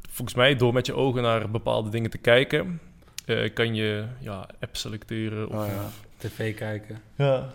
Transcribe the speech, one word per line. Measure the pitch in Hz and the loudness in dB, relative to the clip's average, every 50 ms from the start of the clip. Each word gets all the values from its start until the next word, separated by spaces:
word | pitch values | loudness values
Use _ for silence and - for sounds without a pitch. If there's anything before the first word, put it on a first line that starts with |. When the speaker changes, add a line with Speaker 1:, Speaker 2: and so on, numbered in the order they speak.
| - - | -12 -10
Speaker 1:
volgens | - - 123 113 - | -8 -6 -6 -2 2
mij, | 123 123 135 147 | 4 6 6 6
door | 120 123 120 120 | 6 4 4 4
met | 127 123 | 4 2
je | - 127 | 0 0
ogen | 131 131 135 117 127 120 | 2 2 2 2 2 2
naar | 117 113 113 107 101 | 2 2 2 0 0
bepaalde | 107 113 - 120 117 117 110 107 | -2 -2 0 0 2 2 0 0
dingen | 104 117 113 110 | -2 -2 -2 -2
te | - - | -4 0
kijken, | - 120 117 123 139 - - 151 170 185 175 165 - - - - - - - - - | 4 6 8 8 6 4 2 0 0 -2 -6 -8 -10 -16 -20 -20 -20 -18 -16 -10 -4
eh, | - 113 113 113 110 - | -2 0 0 0 0 0
kan | - 117 117 113 | 0 0 0 0
je, | 110 110 107 107 104 107 113 123 123 | 0 0 0 -2 -2 -4 -6 -10 -10
ja, | 135 113 101 95 92 - - - | -10 -10 -10 -10 -10 -14 -12 -12
app | - 110 - | -12 -10 -8
selecteren | - - 113 110 107 - - 113 110 110 110 107 107 110 - | -8 -8 -8 -8 -10 -8 -8 -6 -4 -4 -4 -4 -4 -6 -4
of | - | -4
Speaker 2:
Oh, | 107 104 | -4 -4
ja. | 104 98 98 104 107 107 - - - - - | -4 -4 -4 -6 -8 -10 -12 -16 -20 -16 -12
Speaker 3:
T | - 110 - | -10 -10 -6
V | - 113 110 104 | -4 -4 -4 -4
kijken. | - 110 107 107 104 101 - 110 110 - - - | -4 -6 -6 -6 -6 -8 -10 -14 -16 -16 -10 -2
Speaker 1:
Ja. | - 143 143 135 127 | 0 2 4 4 2
Speaker 3:
Kun | 131 131 - | 0 -4 -10